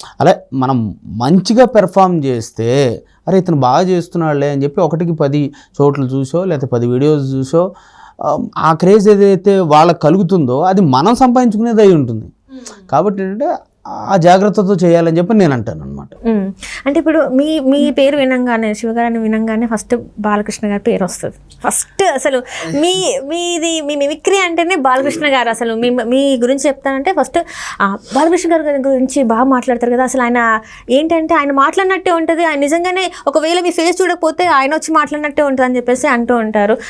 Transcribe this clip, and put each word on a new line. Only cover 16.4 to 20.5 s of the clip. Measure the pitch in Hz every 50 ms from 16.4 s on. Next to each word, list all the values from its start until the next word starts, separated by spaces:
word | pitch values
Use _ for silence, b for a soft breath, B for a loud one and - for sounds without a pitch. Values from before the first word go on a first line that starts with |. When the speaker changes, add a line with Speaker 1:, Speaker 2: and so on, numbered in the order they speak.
| 190 196 190 B B B B B B
Speaker 2:
అంటే | 269 285 330
ఇప్పుడు | 294 320 311 320 269
మీ, | 240 254 262 294 311 320 311
మీ | 262 262 277 285 294 294
పేరు | - 285 269 277 294
వినంగానే, | 294 262 262 262 247 247 247 233 220 226 214 214
శివగారిని | 208 - 226 226 233 233 233 226 226
వినంగానే | 220 214 220 220 220 226 220 220 240
ఫస్ట్ | 226 233 208 - - 247 240 - - - 226
బాలకృష్ణ | 208 208 208 208 208 214